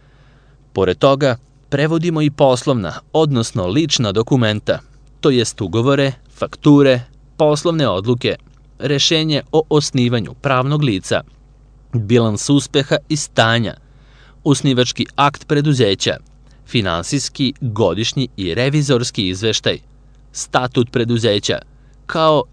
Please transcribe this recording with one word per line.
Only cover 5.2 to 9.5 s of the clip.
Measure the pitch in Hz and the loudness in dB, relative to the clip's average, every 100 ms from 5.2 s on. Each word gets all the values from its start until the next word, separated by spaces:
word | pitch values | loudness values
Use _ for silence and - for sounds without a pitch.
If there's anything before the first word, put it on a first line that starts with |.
to | 156 | 0
jest | 127 110 - | 2 0 -4
ugovore, | 98 107 123 139 139 - _ - | -4 -2 0 2 0 -4 _ -8
fakture, | - - 151 143 139 123 123 - - - | -8 0 4 6 6 2 -2 -18 -12 0
poslovne | 151 151 175 165 131 | 0 2 0 0 0
odluke, | 92 107 123 110 85 - - - - | 0 0 -2 -2 -4 -8 -20 -20 -8
rešenje | 135 139 - 160 156 147 - | -4 -2 0 0 0 -2 -2